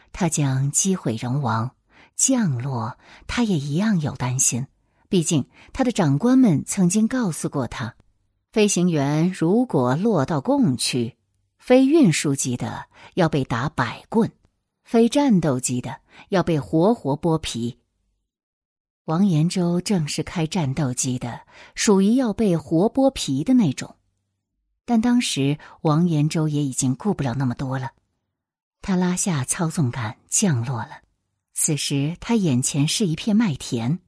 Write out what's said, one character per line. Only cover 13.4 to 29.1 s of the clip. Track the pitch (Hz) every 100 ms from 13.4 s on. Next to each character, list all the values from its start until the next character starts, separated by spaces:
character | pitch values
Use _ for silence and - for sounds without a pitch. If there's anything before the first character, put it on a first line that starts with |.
打 | 131 117 143
百 | - 117 - -
棍， | 214 196 - _ _ _ _
非 | - 233 233
战 | 285 285 190
斗 | 160 127
机 | 131 123
的 | 120 - _ - -
要 | 190
被 | 175 156
活 | 123 160 185
活 | 233 139 -
剥 | 170 160
皮。 | - 113 117 - _ _ _ _ _ _ _ _ _ _ _ _ -
王 | 160 202
延 | 151 170
洲 | 185 170 175
正 | - 196 147
是 | -
开 | 151 180 160
战 | 190 139
斗 | 135 135
机 | 123 135 127
的， | 120 117 - - -
属 | - - 196
于 | 196 254
要 | 240
被 | 196 214 165
活 | - 165 220
剥 | - 269
皮 | - - 135
的 | 165 254
那 | 170
种。 | - - - _ _ _ _ _ _ _ _ -
但 | 226
当 | 247 240
时 | - - 139 147 - -
王 | 165 151 175
延 | 151 151
洲 | 160 156
也 | 147
已 | 143
经 | 123 131 135
顾 | 214
不 | 175
了 | 135
那 | 123 131
么 | 120
多 | 131 131
了， | 127 - _ _ _ _ _ _ _ _
他 | - 180
拉 | 180